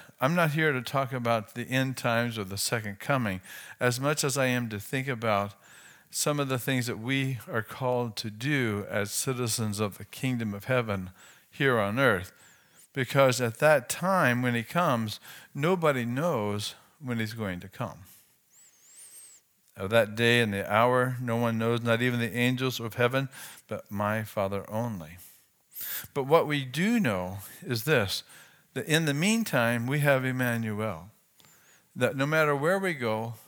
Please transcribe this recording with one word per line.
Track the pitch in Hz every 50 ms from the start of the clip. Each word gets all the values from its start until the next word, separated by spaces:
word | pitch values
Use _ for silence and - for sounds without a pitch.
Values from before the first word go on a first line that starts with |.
| - - - -
I'm | 127 139 175
not | 180 170 151
here | 143 160 160 156 135
to | 127
talk | 117 - - 139 135 120 135
about | 127 120 117 117 113 98 - -
the | 120 117
end | - 127 131 131 135 123
times | - - 120 117 117 120 120 113
or | 110 98
the | 92 98
second | 98 - - 123 113 107 104 98 -
coming | - - 143 131 117 101 92 95 - - - - - - - -
as | 120 123 120 127
much | 135 147 156 - -
as | 139 127
I | 143 131
am | 127 123 123 120 110
to | 107 101
think | - - - 131 131
about | 139 127 110 117 113 104 101 101 104 - _ - - - - - - - - _ _
some | - - - 151 147 147
of | 143 131
the | 131 120
things | - 139 131 127 117
that | 120 107 104
we | 110 127 135 135 135 135 131 110 -
are | - - 117
called | 110 - - - 131 127 123 120 120 117 104
to | - - 110
do | 104 107 127 147 151 135 123 110 101 101 98 -
as | - 104 101 101
citizens | - - - 135 127 120 127 113 - 120 113 107 101 104
of | 107 98 -
the | - 104
kingdom | - - - - 131 127 117 117 104 101
of | 98 -
heaven | 127 131 123 117 110 98 95 92 92 - - - - - - _ _
here | - - 143 135 123 113
on | 101 101 107
earth. | 131 139 123 101 87 90 - - _ - - - _ _ _ _ - - _
Because | - 139 123 - - 135 139 131 123 123
at | 123 113 113 -
that | 151 156 151 135 113
time | - - - 175 190 190 180 156 123 120 123
when | 127 123 120
he | 117 110
comes, | - - 170 180 156 127 113 110 110 - - - - - - - - -
nobody | 143 143 175 190 175 165 151 139 123 117
knows | 117 123 135 165 175 151 113 104 104 104 104 101 - - - - _ _ -
when | 147 123 120 113
he's | 110 107 113
going | 113 113 98 90 90
to | 92 92
come. | - - 123 85 73 80 92 - - - _ _ _ _ _ _ _ - _ _ _ _ _ _ - - - - - - - - - - _ _ _ _ _ _ -
Of | 101 98 95
that | 113 117 107 107 104
day | 113 117 117 120 120
and | 117 107 101
the | 98 90 -
hour, | 104 110 120 123 127 127 123 127 127 123
no | 127 120 113
one | 117 120 117 113
knows, | 113 113 117 120 117
not | 117 117 113 117
even | 123 127 123 120
the | 117 104 95
angels | 120 120 127 127 123 131 131 120 -
of | 117 110 -
heaven, | 123 120 120 131 135 139 131 - - - - - - - -
but | 107 - - -
my | 101 101 104 104 107 110 107
Father | - - 107 98 98 101 98 - -
only. | 104 110 120 120 107 90 78 78 85 87 - - - - _ _ _ _ _ _ - - - - - - - - -
But | 143 131
what | 135 156 165 127
we | 151 147 143 135
do | 127 123 151 185 220 240 233
know | 190 120 98 92 90 90 98 101 - - - - -
is | - 123 110 -
this, | 151 156 123 101 90 - - - - - - - - - _ _ _ -
that | 135 -
in | - 151 160 165
the | 147 139
meantime, | 147 175 208 226 226 214 - - 127 117 117 120 117 117
we | 127 143 151
have | 143 147 139 131 131
Emmanuel. | 131 127 127 127 123 117 117 113 110 104 104 107 110 90 80 87 107 _ _ _ _ _ _ - - _ _ _ _ _ _ _ _ -
That | 120 123 113 -
no | 135 135
matter | 147 156 160 156 147 143
where | 139 143 170 190 196
we | 190 185 160
go, | 135 120 110 110 110 113 117 113 - -